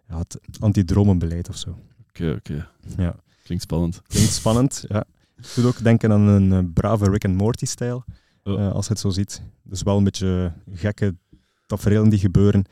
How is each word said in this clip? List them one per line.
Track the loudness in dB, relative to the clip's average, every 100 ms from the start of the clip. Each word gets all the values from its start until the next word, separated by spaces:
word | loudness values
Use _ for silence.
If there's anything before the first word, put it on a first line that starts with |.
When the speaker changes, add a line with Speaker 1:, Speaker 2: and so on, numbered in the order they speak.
| -14
Speaker 1:
ja, | -10
het | -10 -12 -18 -4
anti-dromenbeleid | 0 2 2 4 4 2 0 -4 -8
of | -12
zo. | -12 -14 -18 _ _
Speaker 2:
Oké, | -8 -6 -6
oké. | -8 -10 -12 _ -12 -6
Speaker 1:
Ja. | -6 -6 _ _
Speaker 2:
Klinkt | -10 -8
spannend. | -4 -4 -4 -6 -4
Speaker 1:
Klinkt | 0 2
spannend, | 2 0 2 2 -2 -6
ja. | -6 -6 _ _ -20
Het | -6
doet | 0
ook | 0 2
denken | 2 4 4
aan | 4 6
een, | 6 4
eh, | 2 0
brave | -2 0 0 0
Rick | 0
and | 0 0
Morty-stijl, | -2 -2 -6 -6 -6 -8 -12 -20 _ _
Speaker 2:
Ja. | -8 -4
Speaker 1:
eh, | -2
als | -2 -4
je |
het | -4
zo | -2
ziet. | -2 -4 -8 -18 -20
Dus | -14 -6
wel | 0 2
een |
beetje | 2 0 -2 -2 -2 -6 -14
gekke | -8 -6 -2 -4 -4 _ _ _ _ -8
tafereelen | -4 0 4 4
die | 4
gebeuren, | 2 4 4 4 0